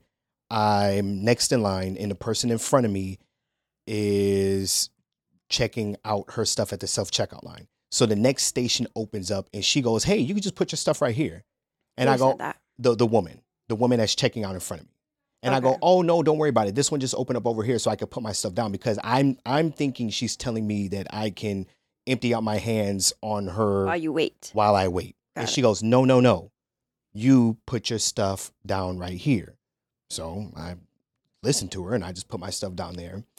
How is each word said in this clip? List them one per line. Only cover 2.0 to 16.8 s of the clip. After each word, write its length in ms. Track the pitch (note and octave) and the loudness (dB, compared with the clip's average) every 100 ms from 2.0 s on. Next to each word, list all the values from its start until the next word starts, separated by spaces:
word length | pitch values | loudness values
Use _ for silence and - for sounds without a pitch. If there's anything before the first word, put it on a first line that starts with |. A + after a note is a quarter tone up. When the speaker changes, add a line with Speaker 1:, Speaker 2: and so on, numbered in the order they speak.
| G2+ | -6
Speaker 1:
the 40 | F#2+ | -6
person 340 | - G#2+ B2 | -4 -4 -2
in 80 | A2+ | -2
front 260 | - C#3 A#2 | 0 2 2
of 60 | |
me 240 | G2 F#2+ F#2+ _ _ _ _ _ _ - | -2 -6 -10 _ _ _ _ _ _ -6
is 1000 | G#2+ G#2 G2+ G2+ G2 G2 G2 F#2+ - - _ _ _ _ _ - | -2 2 2 4 2 2 0 0 -2 -4 _ _ _ _ _ -6
checking 460 | - A2+ - G#2 G2+ A2 | -2 -2 -2 -6 -6 -4
out 260 | G#2 G2 | -4 -4
her 120 | - G#2+ | -4 -2
stuff 280 | - G#2 | -2 -4
at 60 | G2+ | -4
the 80 | G2 | -4
self-checkout 560 | - G2 - G#2 - | -4 -2 -2 -4 -8
line. 240 | - - - _ - | -18 -20 -20 _ -6
So 140 | - A#2+ | 0 2
the 100 | G#2 | 4
next 280 | B2 C3+ - | 2 2 -2
station 420 | - B2 - A#2+ - | -2 -2 -2 -2 -6
opens 340 | A2 G#2 F#2 | -8 -8 -6
up, 180 | G2 - | -6 -6
and 100 | G#2 | -4
she 180 | F#2 D3 | 0 2
goes, 220 | A#2+ A2+ | 2 2
"Hey, 140 | D#3 G3+ | 2 0
you 160 | B2 | 0
can 80 | G3+ | -2
just 140 | G3 - | -4 -4
put 160 | - | -4
your 60 | D#3 | -2
stuff 240 | - D3+ | -2 0
right 120 | C3 A2+ | 0 0
here." 280 | B2 E2+ - _ _ _ _ - | -4 -6 -20 _ _ _ _ 0
And 120 | B2+ | 2
Speaker 2:
Who 60 | C3 | 4
Speaker 1:
I 20 | |
go, 120 | C3 | 2
Speaker 2:
said 80 | A#2+ | 0
that? 180 | C#3 - _ - | -6 -10 _ -2
Speaker 1:
"The, 160 | A#2+ A2 | 2 4
the 100 | A#2+ | 4
woman, 360 | A2 E2+ - _ _ - | 4 0 -8 _ _ -8
the 60 | A2 | 0
woman 240 | B2 A#2+ | 2 2
that's 160 | G#2+ - | 2 0
checking 280 | C3 A#2 | -2 -2
out 120 | G2 F#2 | -8 -8
in 40 | |
front 200 | - F2 | -10 -12
of 60 | - | -16
me." 60 | _ _ _ _ _ | _ _ _ _ _
And 100 | B2+ | -2
I 60 | C3+ | 2
go, 120 | B2+ | 2
Speaker 2:
Okay. 80 | C3 | 2
Speaker 1:
"Oh, 200 | E3 F#3 | 4 4
no, 220 | E3+ E3+ | 4 2
don't 140 | D3+ D#3 | 4 2
worry 120 | D3+ | 2
about 180 | A#2 G#2 | 2 2
it. 80 | |
This 140 | G#2+ | 0